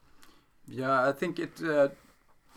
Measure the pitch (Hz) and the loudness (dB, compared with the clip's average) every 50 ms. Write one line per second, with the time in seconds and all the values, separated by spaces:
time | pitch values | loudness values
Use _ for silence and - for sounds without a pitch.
0 | _ _ - - - - - - _ _ _ _ - - 117 120 131 135 135 131 | _ _ -20 -20 -20 -20 -20 -20 _ _ _ _ -20 -16 -12 -6 -2 0 2 2
1 | 123 139 139 - 185 175 151 - - - - - 165 165 147 147 139 139 - - | 2 2 2 0 -4 -6 -4 -6 -8 -8 -8 -8 -4 0 4 4 4 4 2 -6
2 | - _ _ _ _ _ _ _ _ _ - | -20 _ _ _ _ _ _ _ _ _ -20